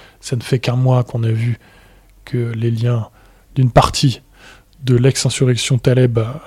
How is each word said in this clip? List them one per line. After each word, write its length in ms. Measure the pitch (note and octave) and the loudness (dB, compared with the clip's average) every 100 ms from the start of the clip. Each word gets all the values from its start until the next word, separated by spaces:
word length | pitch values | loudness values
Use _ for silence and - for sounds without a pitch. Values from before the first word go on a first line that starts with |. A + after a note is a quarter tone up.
| - _ | -20 _
ça 160 | - A#2+ | -8 -8
ne 40 | |
fait 180 | - B2+ | -2 -2
qu'un 180 | - B2 | -2 0
mois 260 | B2+ B2+ | 2 2
qu'on 200 | A#2+ A#2+ | 0 -4
a 80 | A2+ | -2
vu 280 | A2 A#2+ A#2+ - - - _ _ _ | -2 -2 -4 -10 -20 -20 _ _ _
que 140 | - B2 | -8 -6
les 340 | A#2 A2+ A#2 | -4 -4 -2
liens 380 | A2+ A#2+ A#2+ G#2+ _ _ _ _ - | 0 0 -2 -4 _ _ _ _ 0
d'une 140 | B2+ | 4
partie 520 | D3 - - C#3 - _ _ - - _ _ | 4 4 2 0 -2 _ _ -20 -20 _ _
de 120 | C3 A#2+ | 0 2
l'ex-insurrection 840 | C3 C3 B2+ - B2+ A#2+ - B2+ | 2 0 -4 0 0 0 0 0
Taleb 420 | C#3 B2+ B2+ A#2 A2+ D3 | 2 2 2 0 -4 -8